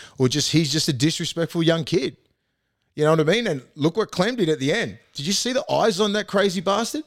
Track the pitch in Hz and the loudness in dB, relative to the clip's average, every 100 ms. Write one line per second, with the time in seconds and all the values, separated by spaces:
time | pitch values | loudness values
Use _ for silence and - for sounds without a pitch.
0 | - - 131 143 - 151 156 147 156 127 | -12 0 0 2 0 2 2 0 -2 0
1 | 151 - 165 165 160 170 160 165 156 175 | 0 0 -4 -4 -4 0 2 2 0 -2
2 | - - _ _ _ _ _ _ _ - | -2 -6 _ _ _ _ _ _ _ 0
3 | 151 156 151 214 226 139 - - 151 220 | 2 4 4 2 0 -4 -8 -2 -2 0
4 | 208 - 202 247 160 143 135 208 160 95 | -2 0 0 0 0 0 0 0 -2 -8
5 | _ - 143 196 240 254 - 139 214 190 | _ -10 -4 -2 -2 -2 -2 2 2 2
6 | 214 208 202 196 202 180 185 202 233 302 | 0 -2 -2 0 0 0 -2 0 -2 -6